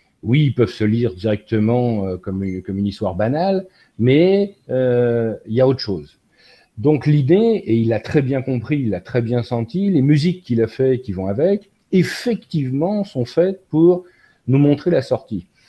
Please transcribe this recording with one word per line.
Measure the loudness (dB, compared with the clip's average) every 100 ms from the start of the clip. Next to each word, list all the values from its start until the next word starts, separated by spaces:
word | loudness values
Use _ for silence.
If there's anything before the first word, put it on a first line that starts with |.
| _ _
Oui, | -2 2 2
ils |
peuvent | 2 -2
se | 0
lire | 0 0 -2
directement, | -2 -4 -4 -2 0 2 2 0 -2
euh, | -4 -6
comme, | -6 -6 -6 -6
comme | -6 -4
une | -4
histoire | -4 -6
banale, | -2 -2 -2 -2 -2 -6 _ _ -2
mais, | 2 4 4 2 0 -6 -6
euh, | -2 0 2 2 0 -2 -6 -4
il |
y | 2
a | 2
autre | 2
chose. | -4 -6 -8 _ _ _ _ _ _ -2
Donc | 0 0 2
l'idée, | 2 4 2 2 0
et | 0 0
il | 0
l'a | -2
très | 0 0
bien | 0 -2
compris, | -2 -6 -2 -4
il | -2
l'a | -4
très | -4 -4
bien | -2 -2
senti, | -2 -6 -4 -2 0
les | 2
musiques | 4 4 2 -2
qu'il | -2 0
a | 0
fait, | 0 0 0
qui | -4
vont | -6 -4
avec, | -2 0 0 -4 _ _
effectivement | 0 0 -2 -4 -4 -4 -4 -4 -2 -2 -2
sont | -4 -6
faites | -2 0 0 -2 _
pour | 4 4 4 -2 _ _ _ 0
nous | 4
montrer | 4 2 0
la | -2
sortie. | 0 -4 -4 -10 -10 _